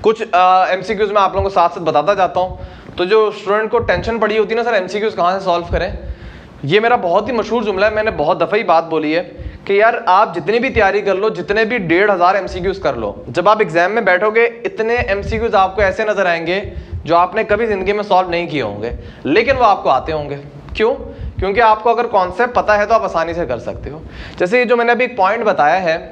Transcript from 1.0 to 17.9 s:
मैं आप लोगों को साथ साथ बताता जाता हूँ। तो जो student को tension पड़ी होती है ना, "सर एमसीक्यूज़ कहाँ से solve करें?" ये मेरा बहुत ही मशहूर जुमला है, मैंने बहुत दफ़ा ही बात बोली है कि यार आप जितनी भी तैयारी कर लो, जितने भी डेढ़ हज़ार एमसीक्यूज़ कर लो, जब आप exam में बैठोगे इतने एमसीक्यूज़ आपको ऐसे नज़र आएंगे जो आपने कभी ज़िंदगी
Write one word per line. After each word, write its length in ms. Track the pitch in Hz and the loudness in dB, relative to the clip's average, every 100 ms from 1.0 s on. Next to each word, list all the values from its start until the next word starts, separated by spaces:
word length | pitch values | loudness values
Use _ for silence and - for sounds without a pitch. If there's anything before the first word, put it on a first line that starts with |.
| 208 | 0
मैं 80 | 208 | 2
आप 100 | 190 | 2
लोगों 120 | 196 | 0
को 60 | 196 | 0
साथ 180 | 190 170 | 2 2
साथ 120 | 196 | 0
बताता 300 | 160 147 147 | 0 0 0
जाता 240 | 196 180 180 | 0 0 0
हूँ। 200 | 185 - - - - - | -4 -6 -14 -16 -14 -6
तो 80 | |
जो 140 | 180 220 214 | 2 4 2
student 380 | - 180 208 220 | -2 -2 -2 0
को 80 | 233 | -2
tension 360 | 226 180 226 226 | 0 -2 -2 -2
पड़ी 180 | 214 214 | 0 0
होती 160 | 208 | 0
है 20 | |
ना, 80 | 226 | 0
"सर 120 | 240 | 0
एमसीक्यूज़ 400 | 214 180 202 214 | -2 -2 -2 -4
कहाँ 220 | 185 175 190 | 0 0 0
से 60 | |
solve 200 | 185 170 170 | -2 -2 -2
करें?" 300 | 175 160 - - - - - - - | -4 -4 -8 -12 -12 -14 -18 -20 -10
ये 140 | 139 202 | 0 2
मेरा 160 | 226 240 | 4 2
बहुत 300 | 180 180 208 | 2 0 0
ही 60 | |
मशहूर 300 | 220 196 233 | -4 -2 -2
जुमला 240 | 214 190 208 | -2 0 0
है, 60 | |
मैंने 160 | 214 214 | 2 -2
बहुत 260 | 170 151 180 | 0 0 0
दफ़ा 180 | 165 214 | 0 0
ही 60 | |
बात 180 | 190 165 | 2 2
बोली 260 | 165 156 151 | 2 -2 0
है 80 | 160 185 - - - - | -2 -4 -12 -14 -12 0
कि 120 | 202 | 4
यार 140 | 220 240 - | 4 2 2
आप 240 | 185 190 | 4 4
जितनी 260 | 175 151 233 | -2 -2 0
भी 100 | 254 | 0
तैयारी 320 | 226 196 202 | 2 2 2
कर 140 | 190 | 0
लो, 140 | 185 214 | 0 -2
जितने 340 | 175 175 208 | -4 -2 0
भी 140 | 220 240 | 0 -2
डेढ़ 300 | 170 170 208 | 0 2 2
हज़ार 240 | 190 175 | 4 2
एमसीक्यूज़ 460 | 196 180 185 185 190 | 2 -2 -4 -4 -2
कर 140 | 156 | -4
लो, 200 | 120 104 - - | -2 -6 -8 -6
जब 180 | 131 185 | 0 2
आप 120 | 214 | 2
exam 300 | 196 165 180 | 2 2 2
में 120 | 226 | 2
बैठोगे 400 | 190 180 214 220 233 233 | 2 2 2 2 0 -2
इतने 320 | 185 - 220 240 240 | -10 -4 -2 -2 -2
एमसीक्यूज़ 460 | 202 202 220 226 | -4 -2 -4 0
आपको 260 | 196 190 214 | 2 2 2
ऐसे 240 | 196 190 | 0 0
नज़र 220 | 214 196 180 | -2 0 0
आएंगे 340 | 165 165 190 185 - - - | 0 -2 -4 -4 -12 -10 -10
जो 100 | 139 | 0
आपने 280 | 170 180 208 | 2 2 0
कभी 220 | 214 208 233 | 0 0 0
ज़िंदगी 260 | 202 185 | 0 -2